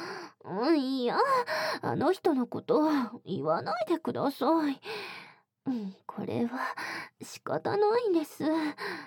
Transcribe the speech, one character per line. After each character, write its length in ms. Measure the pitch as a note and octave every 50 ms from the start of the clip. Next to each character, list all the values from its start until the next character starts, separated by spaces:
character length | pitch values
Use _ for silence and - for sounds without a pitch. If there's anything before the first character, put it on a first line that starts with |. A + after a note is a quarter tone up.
| E4+ F#4 - F#4 E4+ - - _ - - E3+ G3 A#3+
う 40 | D4+
ん、 100 | E4 D4+
い 240 | B3+ C4 C4+ C4 B3
や、 120 | A#3+ - - A#4+ C#5 C5+ B4+ A#4+ - D#5+ D#5+ - D#5+ - -
あ 140 | - - B2
の 160 | G#3 A3+ D#4 F#4
人 200 | - - F4+ D4+
の 140 | C4 A#3+
こ 140 | - - -
と 280 | - - - - D4+ D#4 D4+ C#4 B3 G#3+ A#3 - -
言 180 | - F#3 C#3 C3+
わ 180 | D#3 D#3+ -
な 160 | - - D#5+ F5+
い 40 | D#5+
で 140 | - F4 D#4+
く 140 | - A#3+ -
だ 180 | - - C#4+
さ 140 | C4+ - - C4 E4 E4 D#4 C#4+
い。 100 | C4+ - - G#4+ A4 G#4 G4+ - - - - - - _ _ _ _ _ _
う 40 | C4+
ん、 240 | B3+ A#3 G#3 F#3+ F#3+ - _
こ 200 | - - - G3+
れ 200 | - G#3+ A#3+ A#3+
は 280 | A#3+ B3 C4 - - - - - - - - - - - _
仕 200 | - - - -
方 340 | - - - - - - -
な 240 | G4+ G#4 G#4 A4 A#4+
い 80 | B4
ん 60 | G#4+ F4+
で 100 | E4 D4+
す。 220 | - - - - D#4 D#4 E4 D#4 D4+ D4 - - G4+ F4 D#4 -